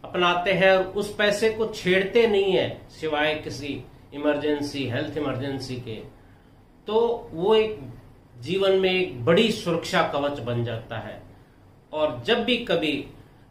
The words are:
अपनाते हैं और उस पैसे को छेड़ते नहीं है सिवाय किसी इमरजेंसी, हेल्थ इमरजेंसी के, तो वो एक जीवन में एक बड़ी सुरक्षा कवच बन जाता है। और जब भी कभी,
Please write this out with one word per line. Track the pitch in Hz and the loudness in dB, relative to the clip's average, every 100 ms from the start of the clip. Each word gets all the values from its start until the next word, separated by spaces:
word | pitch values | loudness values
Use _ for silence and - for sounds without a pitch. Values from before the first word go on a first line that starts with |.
| 165 | -6
अपनाते | 180 180 175 202 | 0 2 2 2
हैं | 175 190 | 4 6
और | 190 | 6
उस | 185 208 202 - | 2 -4 -6 0
पैसे | 208 202 226 | 0 2 0
को | 214 220 | 0 -4
छेड़ते | - 180 185 190 240 220 | -2 0 2 4 4 4
नहीं | 202 196 | 4 4
है | 170 127 - - | 2 0 -6 -16
सिवाय | - 160 147 151 151 | -8 -4 0 0 -2
किसी | 156 120 143 131 - - - | -6 -10 -8 -10 -12 -20 -16
इमरजेंसी, | 143 147 143 147 147 143 143 127 | -2 0 2 0 -2 -2 -4 -4
हेल्थ | 123 151 156 | -2 -4 -4
इमरजेंसी | 143 123 139 135 131 127 | -4 -4 -6 -6 -8 -10
के, | 117 104 - - - - - - _ - - | -10 -12 -14 -20 -20 -20 -20 -20 _ -20 -2
तो | 220 233 233 - | 2 2 -2 -8
वो | 160 190 220 | -2 4 4
एक | 214 - 123 - - - - 123 | 4 -4 -12 -16 -20 -20 -20 -16
जीवन | 131 190 196 | -4 0 4
में | 190 190 | 4 4
एक | 185 180 127 117 | 2 0 -2 2
बड़ी | 175 226 | 4 4
सुरक्षा | - 175 165 - 180 | 0 -2 -2 0 0
कवच | 160 147 143 143 | 0 0 -2 -4
बन | 117 120 | -4 -2
जाता | 117 113 - 113 | -2 -6 -8 -10
है। | 104 95 - - - - - - _ | -10 -14 -18 -20 -20 -20 -20 -20 _
और | 156 151 120 - | -2 0 0 0
जब | 226 | 0
भी | 220 233 | 2 0
कभी, | - 165 156 135 - - - - - | 0 0 0 -2 -6 -16 -20 -20 -20